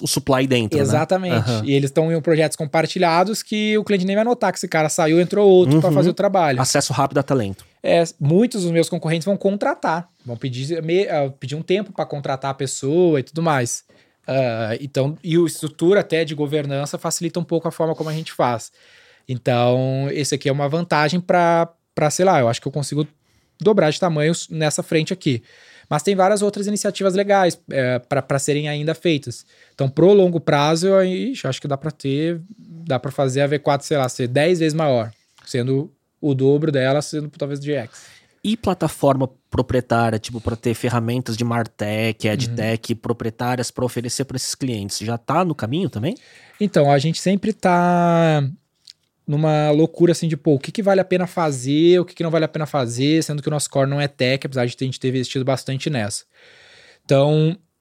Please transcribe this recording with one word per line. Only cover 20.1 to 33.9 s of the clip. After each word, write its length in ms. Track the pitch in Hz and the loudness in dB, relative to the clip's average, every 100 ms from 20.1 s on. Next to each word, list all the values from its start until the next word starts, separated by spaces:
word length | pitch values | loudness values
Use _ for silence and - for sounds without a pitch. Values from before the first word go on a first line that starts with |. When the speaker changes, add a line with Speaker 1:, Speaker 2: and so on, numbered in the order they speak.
Speaker 2:
esse 240 | 143 135 | -4 -4
aqui 160 | 139 143 | -2 -2
é 20 | |
uma 160 | 139 143 | -2 0
vantagem 500 | 165 175 151 151 180 | -2 0 0 2 0
pra, 540 | 175 180 170 170 165 _ _ | 2 4 4 4 0 _ _
pra, 160 | - 151 | -2 0
sei 160 | - 185 | 2 4
lá, 140 | 160 | 4
eu 80 | 117 | 4
acho 120 | 123 | 0
que 80 | 139 | -4
eu 40 | |
consigo 340 | 147 135 143 151 _ _ _ _ - | -6 -4 -4 -4 _ _ _ _ -2
dobrar 320 | 180 202 156 | 2 4 4
de 80 | - | 2
tamanho 340 | 180 151 151 170 - | -2 0 0 -2 -6
nessa 320 | 160 156 - | -4 -2 -2
frente 300 | - 165 160 | -2 -2 -2
aqui. 280 | 185 156 120 - - - - - | -4 -2 -4 -6 -20 -20 -20 -4
Mas 140 | 151 | -2
tem 120 | - | 0
várias 280 | 190 185 208 | 2 4 2
outras 240 | 202 202 202 | 0 -2 -4
iniciativas 480 | 208 208 - 196 | -4 -4 -2 0
legais, 440 | 185 202 196 180 - - | 0 2 4 2 0 -6
é, 280 | 139 127 123 | -2 -2 -2
pra, 220 | - 139 | -2 -4
pra 180 | - 139 | -2 -2
serem 300 | - 143 151 | 0 -2 -2
ainda 260 | 147 151 | -4 -4
feitas. 520 | 160 175 147 127 - - _ _ | -2 0 -2 -4 -14 -16 _ _
Então, 140 | - 135 | -4 -2
pro 240 | - 175 | 4 6
longo 260 | 208 180 170 | 6 6 2
prazo, 480 | - 147 147 165 190 | 0 2 4 2 4
eu, 160 | 190 | 4
ixi, 420 | 185 185 214 262 139 | 2 0 -6 -6 -6
acho 140 | 127 | -6
que 80 | 143 | -6
dá 80 | 139 | -6
pra 140 | 156 | -6
ter, 500 | - 139 139 165 170 185 - | -6 -4 -2 -2 -4 -10 -20
dá 400 | - 165 165 127 | -20 -12 -4 -4
pra 120 | 139 | -2
fazer 300 | 139 135 131 | -2 0 0
a 60 | 143 | 0
V 120 | 147 | 0
quatro, 280 | 156 143 | 0 -2
sei 100 | - | -2